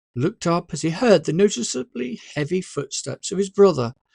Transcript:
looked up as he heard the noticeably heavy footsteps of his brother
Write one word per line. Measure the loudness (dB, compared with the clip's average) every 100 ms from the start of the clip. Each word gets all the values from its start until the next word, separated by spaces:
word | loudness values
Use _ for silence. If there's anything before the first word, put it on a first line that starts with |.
| _ -4
looked | -4 -2 -2
up | -2 -2
as | -6
he | -4
heard | 0 4 4 4
the |
noticeably | 2 2 0 -6 -6 -8 -8 -8 -10 -10 -8
heavy | -4 -4
footsteps | -6 -8 -8 -8 -10 -10 -6
of | -4
his | -2
brother | 4 6 6 -2 -6 _